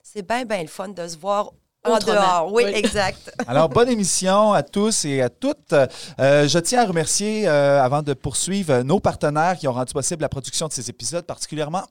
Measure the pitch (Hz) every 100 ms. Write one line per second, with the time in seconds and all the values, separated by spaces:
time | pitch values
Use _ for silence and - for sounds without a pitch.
0 | - 214 180 240 240 202 156 - 196 180
1 | 170 160 190 202 208 _ _ _ 233 220
2 | 208 208 190 175 165 220 247 220 208 208
3 | 190 - - - 165 135 160 220 247 226
4 | 185 - 185 202 214 180 139 202 220 -
5 | 147 135 123 - 269 302 - 151 131 -
6 | - - 135 147 143 170 165 247 220 170
7 | 147 - 208 214 190 147 143 143 - 147
8 | 147 135 147 - - 196 165 123 131 196
9 | 190 - 156 151 175 175 143 120 127 143
10 | 127 180 143 135 - - 160 135 117 -
11 | 110 170 - 127 - 151 151 180 -